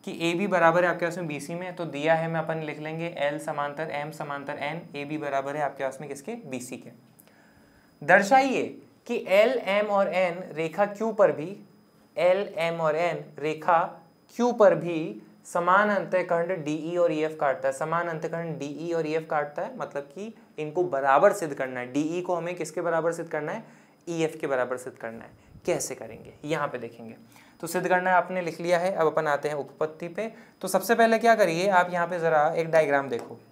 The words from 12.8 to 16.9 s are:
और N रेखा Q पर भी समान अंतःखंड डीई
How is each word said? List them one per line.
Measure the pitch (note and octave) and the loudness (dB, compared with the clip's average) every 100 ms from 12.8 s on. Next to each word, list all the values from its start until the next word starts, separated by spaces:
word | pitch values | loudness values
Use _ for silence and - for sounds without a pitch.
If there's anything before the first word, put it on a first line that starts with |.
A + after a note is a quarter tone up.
और | D#3+ | 0
N | D3+ F3 D3+ - - | 2 0 -2 -10 -6
रेखा | D3 D#3 D#3 E3 F#3 - - _ _ - | -4 -2 2 2 2 -6 -20 _ _ -2
Q | A#3+ A#3 | 0 6
पर | G3+ | 6
भी | D#3+ E3+ D#3+ E3 - - _ | 6 0 -4 -6 -10 -16 _
समान | - F3 F3 F#3+ G#3 | -6 -2 4 6 6
अंतःखंड | G3 E3 F#3 E3 E3+ E3+ F#3 | 0 0 -2 2 0 0 -2
डीई | D3 D#3 D#3 | -2 -4 -2